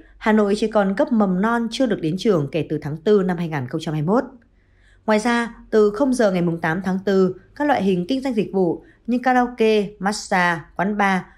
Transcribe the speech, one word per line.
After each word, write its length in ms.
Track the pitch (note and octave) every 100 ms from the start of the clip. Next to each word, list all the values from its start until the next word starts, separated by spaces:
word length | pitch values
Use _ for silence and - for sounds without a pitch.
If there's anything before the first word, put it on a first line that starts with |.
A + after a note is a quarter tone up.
| - -
Hà 140 | A3+
Nội 220 | G#3+ G#3 G3+
chỉ 100 | A3
còn 280 | A3 G3 G3
cấp 140 | D4+
mầm 300 | A3+ G3+ F3+
non 260 | G#3+ A#3 A3+
chưa 140 | - C4
được 140 | G3
đến 140 | D#3+ F#3
trường 300 | A#3 F3 C#3
kể 140 | E3+ E3
từ 80 | D3+
tháng 160 | D3+ D#3+
tư 260 | G#3+ G#3 F#3
năm 120 | E3+
hai 100 | E3+
nghìn 200 | D3+ B2
không 140 | D#3+
trăm 120 | D#3+
hai 80 | D#3
mươi 140 | D3+ A#3
mốt. 80 | B3 - _ _ _ _ _ _ -
Ngoài 140 | G#3+
ra, 360 | A#3+ A#3 A#3 - -
từ 220 | A3 G#3
không 220 | G#3 C#4
giờ 180 | B3 G#3+
ngày 100 | F#3
mùng 200 | E3+ E3
tám 200 | E3 E3+
tháng 180 | F#3+ F#3 G3
tư, 300 | F#3+ F#3 F#3 - -
các 120 | D4
loại 160 | C4+
hình 220 | F#3+ F3+ F3
kinh 140 | C4+
doanh 120 | C4+
dịch 200 | A3 F3+
vụ 300 | F#3+ F3 D3 - _ -
như 120 | B3
karaoke, 640 | B3+ B3+ B3 B3 A3 G#3+ G3+ -
massage, 640 | F#3+ G#3 - F#3+ F3 E3 - -
quán 220 | F#3+ G#3
bar, 240 | G3 F#3 F3+